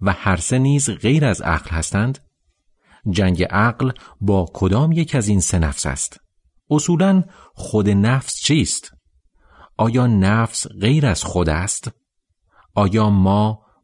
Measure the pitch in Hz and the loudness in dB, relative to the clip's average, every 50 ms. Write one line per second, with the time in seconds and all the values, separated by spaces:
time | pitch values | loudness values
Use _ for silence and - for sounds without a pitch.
0 | 95 101 92 - - 101 92 85 - - 127 127 131 139 143 143 139 - 95 - | -4 -4 -4 -2 -2 -2 -2 -2 -2 -2 0 0 2 2 2 2 0 -2 -6 -2
1 | - 113 143 160 151 123 90 - - 85 82 78 - - 80 80 78 - - 98 | 0 0 2 2 2 0 0 -2 -2 -2 -2 -4 -4 -6 -6 -6 -4 -2 -2 -2
2 | 110 127 139 - _ _ _ _ _ _ _ _ _ _ _ _ _ _ _ _ | -2 -2 -4 -6 _ _ _ _ _ _ _ _ _ _ _ _ _ _ _ _
3 | - 107 87 104 95 92 90 82 90 - 87 98 110 120 113 - 131 131 123 - | -6 -4 0 0 2 2 2 0 -2 -2 0 0 0 0 0 -2 -4 -4 -4 -6
4 | - - - - 101 98 101 95 87 - - - 98 92 95 120 151 165 160 170 | -16 -20 -14 -6 -2 0 2 2 0 -2 -4 -2 0 0 2 2 2 2 2 0
5 | 156 - - 135 107 101 104 92 - - - 87 80 73 69 - - 73 65 - | -2 0 -2 -2 0 2 0 0 0 0 0 0 0 0 -2 -4 -6 -6 -6 -6
6 | - - - - _ _ _ _ _ _ _ _ _ - - 151 - - 175 156 | -8 -10 -10 -16 _ _ _ _ _ _ _ _ _ -2 -2 -2 0 0 0 2
7 | 185 196 190 185 180 - - - - - _ - - - - 107 98 104 101 98 | 2 2 2 2 0 -2 -8 -20 -20 -20 _ -18 -12 -4 -2 0 2 2 2 2
8 | 101 117 131 131 - - - - - - 151 156 104 - - - - - - _ | 2 2 0 0 -2 -6 -12 -6 -2 0 0 0 0 0 -4 -8 -10 -14 -20 _
9 | _ _ _ _ _ _ _ _ _ _ - - - - - - 110 117 113 127 | _ _ _ _ _ _ _ _ _ _ -20 -20 -20 -16 -4 -2 -2 0 2 2
10 | 123 120 110 98 95 98 107 113 113 - - - - - 101 95 98 117 143 156 | 2 2 4 4 2 2 2 0 0 -2 -4 -8 -10 -10 -8 -2 0 2 2 2
11 | 147 123 92 - - - - 90 85 80 76 82 95 107 - - - - - _ | 2 0 0 -2 -4 -4 -2 0 0 0 0 -2 -4 -6 -8 -8 -10 -12 -14 _
12 | _ _ _ _ _ _ _ _ _ _ _ _ _ _ - 104 101 92 101 110 | _ _ _ _ _ _ _ _ _ _ _ _ _ _ -2 0 0 2 2 2
13 | 107 104 101 95 92 95 101 104 107 107 110 - _ _ _ _ | 2 2 4 4 4 4 2 2 2 0 -2 -6 _ _ _ _